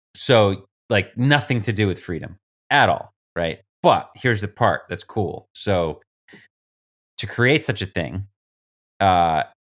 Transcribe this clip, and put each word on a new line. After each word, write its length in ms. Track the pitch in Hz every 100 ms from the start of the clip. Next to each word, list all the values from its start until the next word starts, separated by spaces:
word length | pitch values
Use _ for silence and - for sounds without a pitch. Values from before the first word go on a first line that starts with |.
| _
So, 520 | - - 120 104 98 - _ _
like, 260 | 107 92 -
nothing 460 | 131 147 - 123
to 100 | 104
do 140 | 104 104
with 120 | 85
freedom 380 | - 82 82 87 _ _ _
at 180 | 143 113
all, 220 | - - _ _
right? 260 | - 82 - _ _
But 280 | 175 95 - -
here's 260 | 127 110
the 60 | 98
part 340 | - 113 76 -
that's 140 | 87
cool. 460 | - - 90 - -
So 460 | - - 92 82 76 _ _ _ - _ _ _ _ _ _ _ -
to 80 | 110
create 380 | - 123 151
such 160 | - 107
a 40 | 95
thing, 400 | - 73 85 101 _ _ _ _ _ _ _
uh, 440 | 98 90 85 78 - _ _